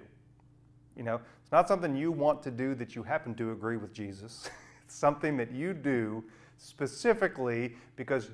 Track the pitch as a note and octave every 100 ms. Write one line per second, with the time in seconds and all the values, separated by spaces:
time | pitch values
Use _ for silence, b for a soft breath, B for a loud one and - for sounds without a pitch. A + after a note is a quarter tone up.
0 | - - - - - - - - - -
1 | A#2 A2+ A#2 B - D3+ F3+ G3 E3+ C3+
2 | D#3+ D3+ D3 D3 C#3 A#2+ C3 B2+ A#2 A#2+
3 | G#2 D3+ B2 A2+ A2+ A2 A2 A2+ G2+ -
4 | G2+ G2 A2+ - - B B B - -
5 | D3 D3 D#3+ C#3 A#2 B2+ E3+ E3+ C#3 B2
6 | G#2+ A2 A2 B B - - - C#3 -
7 | A#3+ A3 F#3+ D3 B2 A#2 B2 A#2+ B -
8 | B2 C3+ G#2+